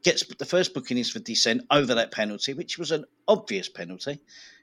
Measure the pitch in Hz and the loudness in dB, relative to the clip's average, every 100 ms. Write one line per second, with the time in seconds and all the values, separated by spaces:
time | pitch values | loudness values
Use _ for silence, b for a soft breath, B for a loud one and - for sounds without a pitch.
0 | 175 - - 131 131 180 180 143 - 123 | 2 2 0 -6 0 2 2 -2 -4 -2
1 | 117 113 - 110 120 117 - 147 127 117 | -2 -4 -4 0 2 2 4 4 4 2
2 | 113 - 107 101 - 139 - - 156 156 | 0 0 -2 -2 -4 -6 -8 -6 -2 -2
3 | - _ - 208 - 98 - - 85 92 | -4 _ 2 2 2 -4 -4 -10 -12 -10
4 | 139 143 _ b b b | -8 -8 _ b b b